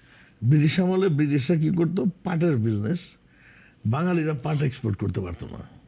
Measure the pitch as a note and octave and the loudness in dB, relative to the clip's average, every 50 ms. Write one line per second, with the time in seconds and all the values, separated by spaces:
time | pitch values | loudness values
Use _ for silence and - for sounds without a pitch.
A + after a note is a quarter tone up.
0 | _ - - - - - _ _ G#2+ B2 D3+ D3+ D3 D#3+ - F#3 F3+ F3+ F#3 F#3 | _ -20 -20 -20 -20 -20 _ _ 2 4 4 4 4 4 2 2 2 2 2 2
1 | F#3+ F#3+ D3+ C#3 D3+ C#3+ C#3+ C#3+ B2 - F3 D#3 D#3 D#3 F#3 E3+ E3+ D#3 F3 G3+ | 2 2 2 2 2 2 0 0 0 0 0 2 2 2 2 2 0 0 0 0
2 | B3 F#3 - - - F#3 F3 D#3 E3+ F3 C#3+ A#2 G#2+ A2+ G#2+ G2+ G#2 G#2+ F3+ F3 | -2 -2 -2 -4 -6 -4 -2 0 2 2 2 2 0 0 0 -2 -2 -2 -4 -4
3 | - - - _ _ _ _ - - - - - - - _ _ - G#2+ A#2+ D3 | -6 -12 -20 _ _ _ _ -20 -20 -20 -20 -20 -20 -20 _ _ -2 -2 0 0
4 | F3 F3+ F3 E3 D#3 D#3 D3+ B2 A#2+ D#3 D#3 C#3 D3+ C3 - - - G#2+ G2 - | 0 0 0 0 0 -2 -2 -4 -2 -2 0 0 0 -2 -2 -4 -4 -4 -2 -2
5 | G#2 F#2 F2 - F#2+ F2 E2+ - - - G1+ - - - - - - | -4 -4 -4 -4 -6 -6 -8 -10 -10 -12 -12 -14 -14 -16 -20 -20 -20